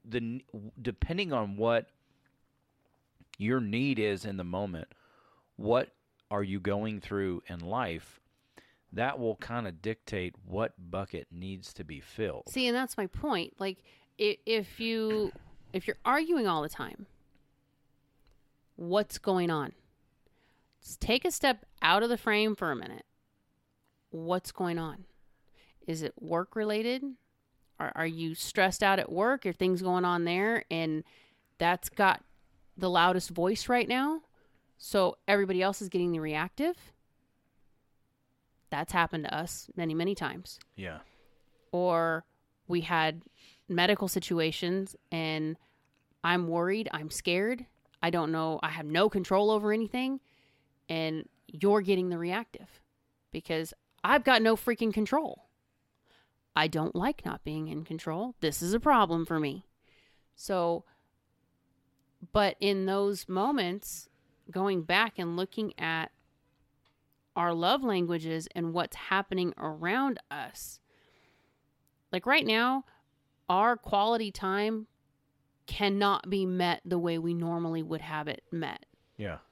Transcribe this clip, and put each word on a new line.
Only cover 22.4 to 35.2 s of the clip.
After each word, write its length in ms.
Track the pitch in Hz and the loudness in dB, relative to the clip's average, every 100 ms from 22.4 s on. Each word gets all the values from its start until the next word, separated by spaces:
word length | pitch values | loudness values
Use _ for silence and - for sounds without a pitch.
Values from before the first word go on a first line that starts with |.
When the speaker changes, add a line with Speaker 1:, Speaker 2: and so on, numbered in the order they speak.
| 214 208 | 2 0
Speaker 2:
for 160 | 170 | -2
a 40 | - | -2
minute. 300 | - - - _ _ _ _ _ _ _ _ _ _ | -6 -14 -18 _ _ _ _ _ _ _ _ _ _
What's 420 | 165 165 180 - | -10 -2 -2 -2
going 260 | - 180 170 | -4 -2 -2
on? 260 | 160 - - _ - _ _ _ _ _ - | -4 -10 -16 _ -20 _ _ _ _ _ -8
Is 160 | 160 | -6
it 120 | 156 - | -6 -8
work 360 | - 165 185 220 | -4 -2 -2 -2
related? 480 | 214 214 226 254 277 254 _ _ _ _ _ _ | 0 0 0 -4 -6 -12 _ _ _ _ _ _
Are, 120 | 151 - | -8 -4
are 120 | 165 | -4
you 280 | 165 165 160 | -2 -4 -4
stressed 480 | - - 190 - | -4 2 2 4
out 160 | 202 190 | 4 4
at 120 | - | 0
work? 340 | 170 226 269 196 | 0 2 2 -2
Are 80 | |
things 280 | 170 185 180 | 0 2 2
going 240 | 185 180 180 | 2 2 2
on 180 | 175 170 | 2 2
there? 400 | 175 208 233 - | 2 2 0 -2
And 320 | 165 160 156 - - _ _ _ _ | -4 -2 -4 -6 -20 _ _ _ _
that's 320 | 170 185 - | 2 2 -4
got 340 | - 196 - _ _ _ _ _ - | 2 4 2 _ _ _ _ _ -4
the 120 | 185 | 2
loudest 400 | 175 175 185 - | 6 6 4 -2
voice 400 | 170 180 214 - | 0 0 0 2
right 180 | 247 214 | 2 2
now. 340 | 254 277 320 _ _ _ _ _ _ | 0 0 -2 _ _ _ _ _ _
So 400 | - 208 180 - | -2 2 2 0